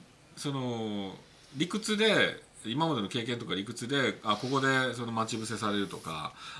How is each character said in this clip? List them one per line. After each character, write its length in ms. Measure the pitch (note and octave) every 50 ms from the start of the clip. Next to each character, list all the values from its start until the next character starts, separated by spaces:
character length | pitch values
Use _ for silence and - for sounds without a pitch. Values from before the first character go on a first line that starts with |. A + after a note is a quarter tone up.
| - - - - - - -
そ 140 | - - C#3+
の、 680 | C#3 C3+ B2+ B2 A#2 A2+ A2 G#2+ G#2 G2+ G2 F#2+ F#2 - - - - - - - -
理 140 | C3+ E3 E3+
屈 280 | - G3+ G#3 - G#3+
で、 460 | G3+ A3 A3 F#3+ D3 G#2 E2+ - - - - - - -
今 240 | A2 A#2 C#3+ E3 E3
ま 60 | D3
で 80 | A2
の 60 | G2 F#2
経 160 | - B2 A2+
験 140 | B2+ A#2+ A2+
と 60 | A2+
か 80 | - F2+
理 80 | F#2+ G2+
屈 240 | A#2+ A2+ - A#2+ A#2+
で、 320 | C#3 C#3 B2+ G#2+ G2 -
あ、 140 | - A2 G#2
こ 100 | - B2+ B2
こ 120 | C#3 C#3
で 340 | C3+ C3+ C3+ C3 C3 B2+ A2+
そ 100 | B2 A#2+
の 60 | A2+
待 180 | A2+ A2+ A2 G#2+
ち 40 | A#2+
伏 100 | A2 A2+ A2
せ 80 | A2+ G2+
さ 120 | A2+ G#2
れ 60 | G#2 G2+
る 80 | G2 F2+
と 100 | F2 E2+
か、 340 | - E2 D#2+ D#2 D2+ - - - - - -